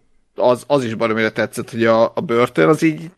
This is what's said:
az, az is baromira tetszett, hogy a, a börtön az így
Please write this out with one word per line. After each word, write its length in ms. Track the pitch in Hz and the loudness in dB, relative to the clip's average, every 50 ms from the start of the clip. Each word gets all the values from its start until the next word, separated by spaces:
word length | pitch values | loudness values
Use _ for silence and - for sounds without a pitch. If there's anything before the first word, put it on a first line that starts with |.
| _ _ _ _ _ _ _ | _ _ _ _ _ _ _
az, 300 | - 98 123 123 110 - | 0 0 2 0 0 -2
az 180 | - 143 143 123 | -2 0 0 0
is 100 | 113 113 | -2 -4
baromira 380 | 104 117 113 107 113 110 110 - | -4 -2 -2 -2 0 -2 -2 -2
tetszett, 380 | 117 110 104 - - 110 - | -4 -6 -4 -4 -10 -12 -8
hogy 140 | - 113 113 | -4 0 2
a, 280 | 113 113 113 117 - - | 2 4 4 2 0 0
a 60 | 113 | -6
börtön 480 | 113 87 117 117 123 - - 170 156 160 | -4 -2 0 0 0 0 0 0 2 2
az 140 | 156 151 165 | 2 2 0
így 280 | 160 156 156 165 165 - | -2 -2 -4 -12 -16 -6